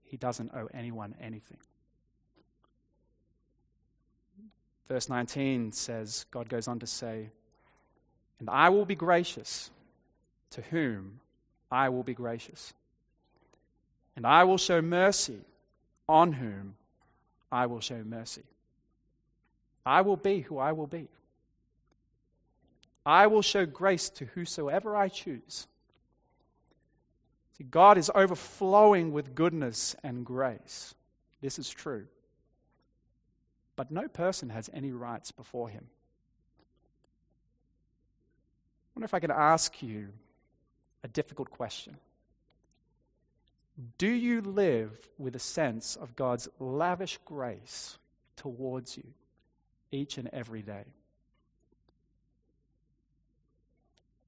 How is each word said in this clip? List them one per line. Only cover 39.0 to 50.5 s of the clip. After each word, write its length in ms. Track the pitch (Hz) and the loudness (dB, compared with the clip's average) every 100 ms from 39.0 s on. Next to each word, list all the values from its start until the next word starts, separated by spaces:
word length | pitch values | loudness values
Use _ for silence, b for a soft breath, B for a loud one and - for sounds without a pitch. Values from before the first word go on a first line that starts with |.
if 100 | 220 | -4
I 60 | 185 | -2
could 100 | 160 | 0
ask 520 | 135 151 160 - - | 4 6 6 2 -4
you 280 | 123 107 101 107 _ _ _ _ _ _ _ _ | -10 -10 -12 -18 _ _ _ _ _ _ _ _
a 40 | 123 | -8
difficult 420 | 131 143 147 135 | -6 -6 -8 -12
question. 460 | - 113 - - - _ _ _ _ _ _ _ _ _ _ _ _ _ _ _ _ _ - 120 - | -10 -10 -10 -16 -20 _ _ _ _ _ _ _ _ _ _ _ _ _ _ _ _ _ -18 -18 -2
Do 100 | 196 | 0
you 320 | 240 240 233 | 2 0 0
live 680 | 196 196 190 117 107 110 - - | -2 2 4 2 -2 -10 -20 -12
with 180 | 135 123 | -10 -8
a 40 | |
sense 560 | - - 147 113 - - | -8 -2 -2 -2 -8 -10
of 200 | 123 123 | -12 -4
God's 320 | 131 120 - - | -2 -2 -6 -12
lavish 600 | 131 139 175 180 190 - | -8 -2 -2 -2 -6 -10
grace 760 | - 147 127 104 110 - - - _ _ _ - | -14 -10 -10 -10 -16 -16 -16 -18 _ _ _ -16
towards 600 | 143 120 131 127 120 - | -14 -8 -8 -8 -10 -16
you 160 | - - _ _ _ _ _ _ _ | -20 -20 _ _ _ _ _ _ _
each 280 | 139 143 - | -8 -8 -10
and 100 | 120 | -10
every 300 | - 113 | -10 -12